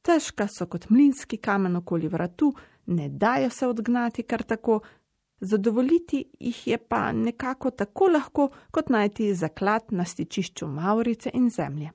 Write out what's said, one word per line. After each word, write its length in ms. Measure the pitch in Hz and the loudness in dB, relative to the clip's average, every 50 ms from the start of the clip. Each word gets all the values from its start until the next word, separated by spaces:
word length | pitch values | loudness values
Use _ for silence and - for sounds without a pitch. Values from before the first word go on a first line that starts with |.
Težka 460 | _ - 339 311 - - - - 202 202 - | _ 2 2 2 2 -4 -4 -4 -4 -4 -4
so 80 | - 175 | -6 -8
kot 240 | - - 175 - - | -6 -6 -10 2 4
mlinski 480 | 220 254 285 277 262 - - _ - | 6 8 8 6 4 0 -6 _ -10
kamen 380 | 208 - 220 202 196 190 185 180 | -6 -2 -2 0 0 2 0 0
okoli 320 | 175 175 - 185 165 160 | -2 -2 -2 -2 -2 -2
vratu, 460 | 156 180 160 170 175 175 - 302 294 - - - _ _ _ _ | -2 -2 -2 -4 -4 0 2 2 2 2 -2 -16 _ _ _ _
ne 240 | - 175 165 147 139 | -2 -2 -2 -2 -4
dajo 400 | 139 139 202 226 247 277 269 247 | -2 0 0 2 2 2 0 0
se 180 | - - 262 | -2 -2 -2
odgnati 560 | 247 247 226 214 240 240 247 240 233 - - 226 | -2 0 -2 0 0 0 0 0 -2 -4 -6 -6
kar 200 | - 240 220 - | -4 -4 -6 -2
tako, 360 | - 226 226 - 233 226 214 - - - _ _ _ _ _ _ _ _ _ | -4 -6 -2 0 0 0 0 0 -8 -20 _ _ _ _ _ _ _ _ _
zadovoljiti 840 | 196 185 214 208 196 233 208 233 262 269 330 339 339 - - 269 - _ - _ | -2 0 0 2 2 2 2 2 2 4 2 2 2 -2 -4 -4 -4 _ -14 _
jih 280 | - 247 233 - - | -8 -8 -8 -6 -4
je 100 | 240 233 | -4 -4
pa 340 | 233 - _ 240 226 - - | -4 -4 _ -2 -2 0 0
nekako 600 | 226 226 220 233 240 233 269 254 262 _ - 262 | 0 0 -2 -2 -2 -4 -6 -6 -6 _ -4 -6
tako 360 | - - 220 208 _ - 381 | -2 -2 -6 -6 _ 2 4
lahko, 420 | 381 339 302 277 - _ - 277 269 - - - _ | 4 4 4 0 0 _ 0 0 0 -2 -10 -20 _
kot 180 | - 320 311 - | -4 -4 0 2
najti 440 | 254 214 208 208 208 - 220 208 196 | 2 2 2 0 0 0 0 0 0
zaklad 580 | 175 160 156 _ - 196 196 214 226 220 - | 0 -2 -4 _ -2 0 0 0 0 -2 -4
na 140 | 226 175 180 | -4 -4 -4
stičišču 640 | - - - 165 - - 208 175 - _ - 170 | -4 -4 -8 -8 -6 -4 -4 -4 -4 _ -10 -8
mavrice 600 | 156 139 147 165 196 214 226 233 240 226 226 - 254 - | -6 -6 -4 0 0 0 2 0 -2 -2 -4 -6 -6 0
in 160 | 247 247 233 | 0 0 0
zemlje. 420 | - - 156 139 139 151 147 156 - | 0 -2 -6 -4 -6 -8 -10 -10 -14